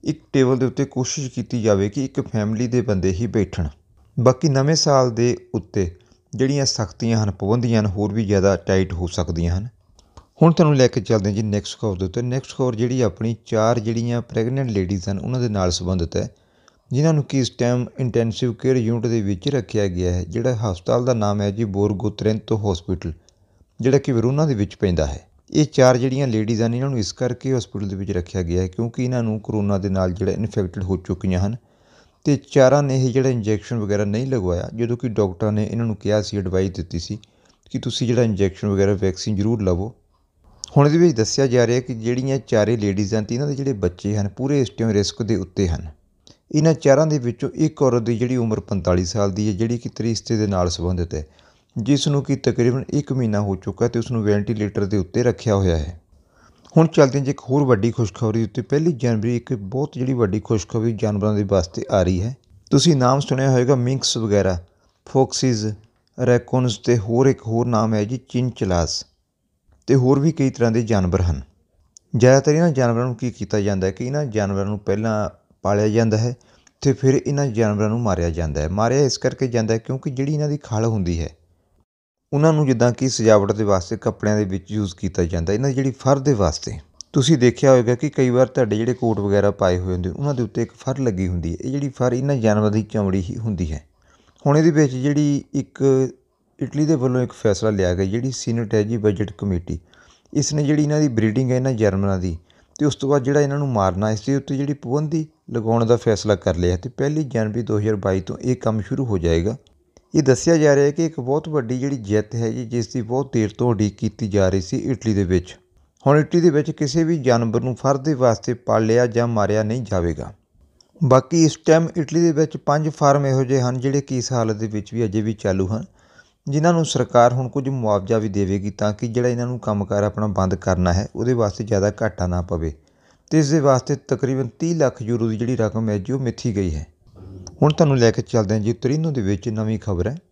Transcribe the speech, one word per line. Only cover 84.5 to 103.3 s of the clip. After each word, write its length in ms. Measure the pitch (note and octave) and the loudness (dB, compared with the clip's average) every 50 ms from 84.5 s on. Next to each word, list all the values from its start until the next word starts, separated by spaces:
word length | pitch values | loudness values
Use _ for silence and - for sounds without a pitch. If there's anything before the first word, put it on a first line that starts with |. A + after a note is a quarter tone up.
| F#2 G2 F#2+ - | -2 -6 -8 -6
ਯੂਜ਼ 240 | G2+ G#2 G#2 F#2+ F2+ | -4 -4 -4 -4 -6
ਕੀਤਾ 280 | - - F#2+ - - F2 | -6 -8 -6 -2 0 -2
ਜਾਂਦਾ, 280 | E2+ F2 E2+ E2 E2+ G2 | 0 0 -4 -2 -2 -2
ਇਹਨਾਂ 160 | G#2+ C3 C#3 | 0 0 0
ਦੀ 60 | C3 | 0
ਜਿਹੜੀ 160 | B2 C3+ C3+ B2 | 0 -2 -2 -4
ਫਰ 260 | - - C3 C#3 C#3+ | -2 2 2 2 2
ਦੇ 140 | C3+ C#3+ C#3+ | 2 0 2
ਵਾਸਤੇ। 420 | G#2+ G2+ E2 D#2 - - - A1+ D#2 - _ _ _ - _ - | 2 2 0 0 -2 -8 -10 -12 -12 -14 _ _ _ -20 _ 0
ਤੁਸੀਂ 240 | D3+ C3 B2 E3 C3+ | 0 4 4 4 6
ਦੇਖਿਆ 340 | A#2 B2 A2+ - - C#3 | 6 4 4 4 4 6
ਹੋਵੇਗਾ 240 | C3 B2+ A#2 G#2+ B2 | 6 6 6 2 0
ਕਿ 140 | A2+ - D3+ | 0 -2 -6
ਕਈ 200 | - - C3+ B2+ | -2 0 0 2
ਵਾਰ 180 | A#2+ B2 C3 B2+ | 4 2 2 2
ਤੁਹਾਡੇ 300 | - - B2+ G#2+ G#2+ G#2+ | 2 -2 0 0 0 -2
ਜਿਹੜੇ 160 | A2+ A#2 B2 | 0 -2 -2
ਕੋਟ 240 | - - A2+ A2 G2 | -2 0 -2 -2 0
ਵਗੈਰਾ 320 | G2+ G2+ G2 G2+ G2 G2+ G2+ | -2 0 2 2 2 2 0
ਪਾਏ 240 | - G2+ F#2 F2+ F2+ | 2 0 0 2 0
ਹੋਏ 160 | F2+ F#2 F#2 | -2 -4 -4
ਹੁੰਦੇ, 160 | F2+ F2+ F#2 | -4 -4 -6
ਉਹਨਾਂ 240 | - - C#3 D3 C#3+ | -6 -4 -4 -4 -2
ਦੇ 100 | B2 A#2+ | -2 -4
ਉੱਤੇ 180 | G2+ - - | -4 -2 -4
ਇੱਕ 120 | A#2 A2 - | -6 -6 -6
ਫਰ 240 | - - - C3 C#3 | -10 -8 -6 -4 -2
ਲੱਗੀ 280 | C3+ B2 G#2 F2+ F#2+ F2+ | -2 -2 -2 -2 -2 -2
ਹੁੰਦੀ 240 | F2 F2 D#2+ E2+ | -2 -4 -4 -4
ਹੈ। 60 | E2 - | -6 -6
ਇਹ 120 | - C3 | -8 -6
ਜਿਹੜੀ 180 | C3 C#3+ C#3 C#3+ | -6 -4 -6 -6
ਫਰ 220 | - - B2+ B2+ B2 | -4 -2 -2 0 0
ਇਹਨਾਂ 220 | B2 C3 C#3+ C#3+ C3 | 0 -2 0 -2 2
ਜਾਨਵਰਾਂ 340 | A2 A2 G#2 G#2 G#2+ G#2+ | 2 2 2 4 2 2
ਦੀ 120 | G2+ A2 G#2+ | 0 0 -2
ਚਮੜੀ 360 | G2+ - A2 G#2 G2 F#2 G2 | -2 -4 -2 -2 0 0 -2
ਹੀ 160 | F2+ E2+ - - | -2 -4 -8 -8
ਹੁੰਦੀ 340 | A2 A#2 G#2 E2 F2+ D2+ | -6 -6 -4 -4 -4 -4
ਹੈ। 120 | D#2 C#2 - _ _ _ _ _ _ _ _ _ _ _ _ | -4 -8 -10 _ _ _ _ _ _ _ _ _ _ _ _
ਹੁਣ 120 | C#3+ C#3+ D3+ | 2 2 4
ਇਹਦੇ 140 | D#3+ E3 | 4 4
ਵਿੱਚ 220 | D#3 D3 D#3 C#3 B2+ | 4 4 2 2 2
ਜਿਹੜੀ 500 | B2+ B2+ C#3+ D3 D3 D3+ D3 C#3+ C#3 - _ - | -2 -2 0 0 2 2 0 0 -2 -4 _ -6
ਇੱਕ 280 | C#3 B2+ - _ - C3+ C3+ C3+ C3 C3 B2+ - _ _ _ _ _ _ _ _ _ | -6 -6 -6 _ 0 2 2 4 4 2 0 -4 _ _ _ _ _ _ _ _ _
ਇਟਲੀ 260 | C3+ B2+ - C#3+ D3+ | -8 -6 -2 -2 0
ਦੇ 100 | D3 E3 | 0 2
ਵੱਲੋਂ 260 | C#3 B2 C3 B2 B2+ B2 | 2 2 0 2 0 0
ਇੱਕ 100 | A#2 - | -2 -6
ਫੈਸਲਾ 360 | - - A2 G2+ F2+ - A2 | -2 0 0 0 2 0 0
ਲਿਆ 240 | G#2+ G2 F#2+ F2+ F2+ | 0 2 2 0 2
ਗਿਆ, 100 | F2 G2 | 0 0
ਜਿਹੜੀ 260 | F#2+ G2 A#2 A#2+ C3+ B2+ | -2 -2 -2 -4 -4 -6
ਸੀਨੇਟ 400 | - - - A#2 A#2 A#2 G2+ A2 | -6 -6 -4 -4 -4 -4 0 0
ਹੈ 80 | A2 G#2 | 0 0
ਜੀ 140 | G#2 A#2 A#2+ | 0 -2 0
ਬਜਟ 340 | G2+ G#2+ G2+ E2+ G#2+ F#2+ - | 0 0 0 0 -4 -6 -6
ਕਮੇਟੀ, 460 | - - G2+ F#2+ F2 F2 - F2 D#2+ _ _ _ _ _ _ _ _ _ _ - | -6 -4 -2 -2 -2 -4 -6 -10 -10 _ _ _ _ _ _ _ _ _ _ -4
ਇਸ 200 | - C#3+ - D3 | -4 -4 -2 -2
ਨੇ 100 | D3+ D3+ | -2 0
ਜਿਹੜੀ 200 | C#3 D3+ D3 D3+ | 0 0 0 0
ਇਹਨਾਂ 160 | D3 D3+ D3+ | 0 2 2
ਦੀ 80 | D3+ D3 | 0 2
ਬਰੀਡਿੰਗ 420 | A#2+ A2 G#2+ A2 G#2 B2+ C3 B2+ | 2 2 0 2 2 0 0 0
ਹੈ 40 | B2+ | 0
ਇਹਨਾਂ 180 | B2+ C3 C3+ C3 | 0 0 -2 0
ਜਾਨਵਰਾਂ 440 | A2 A2 G#2 F#2+ F#2+ G2 G2+ G2 F#2 | 2 2 2 2 2 0 0 0 0
ਦੀ 180 | F2+ F#2 E2+ E2 _ _ _ _ _ _ _ | -2 -4 -6 -6 _ _ _ _ _ _ _
ਤੇ 100 | - D3 | -2 -2
ਉਸ 100 | D3 B2+ | -2 0
ਤੋਂ 140 | - - C3+ | -2 -2 0
ਬਾਅਦ 140 | C#3+ C#3+ B2+ | 0 2 2
ਜਿਹੜਾ 180 | B2 | 2